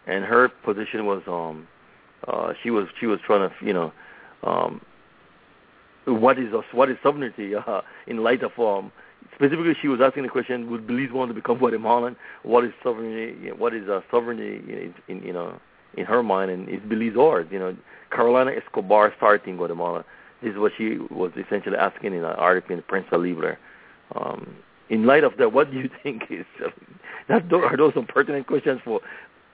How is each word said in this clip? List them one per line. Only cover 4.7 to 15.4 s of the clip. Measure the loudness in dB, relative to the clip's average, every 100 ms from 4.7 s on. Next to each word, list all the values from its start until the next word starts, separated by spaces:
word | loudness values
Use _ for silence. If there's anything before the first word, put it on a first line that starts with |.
| -4 -16 _ _ _ _ _ _ _ _ _ _ _ -2
what | 4 4 4
is | 0
a, | -4 -2
what | 2 2
is | 2
sovereignty, | 0 0 -4 -8 -6
<laughs> | -6 -4
uh, | -6 -6 -14 -10
in | -2
light | 0 0
of, | -2 -2
um, | 0 0 -4 -16 -20 _ -20
specifically | 0 0 2 0 0
she | 0
was | 2
asking | 2 2
the | -4
question, | -4 -4 -6 -6
would | -8 -4
Belize | -4 -2
want | -4 -4
to |
become | -4 -2 0
Guatemalan? | 0 0 2 2 2 -6 -16 -16
What | 2 4
is | 4 -2
sovereignty? | -4 -4 -6 -8 -8 -10 -12
What | -4 -2
is, | -2 -2
uh, | -4 0
sovereignty | 0 0 -4 -8 -10 -10
in, | -10 -12 -14 -14
in, | -12
you | -8
know, | -8